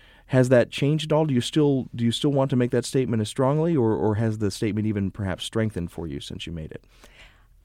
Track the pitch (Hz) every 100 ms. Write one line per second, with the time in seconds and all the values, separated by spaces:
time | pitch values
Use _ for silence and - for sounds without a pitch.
0 | - - - 131 127 123 113 - 139 156
1 | 156 156 156 123 - 160 147 135 - 120
2 | 117 113 151 139 135 127 120 120 - 139
3 | 127 113 107 - 131 151 165 156 113 104
4 | 101 107 113 107 104 - 113 104 107 101
5 | 95 - 95 82 - 110 110 92 85 -
6 | 82 69 - - - 82 78 - - _
7 | - - - _ _ _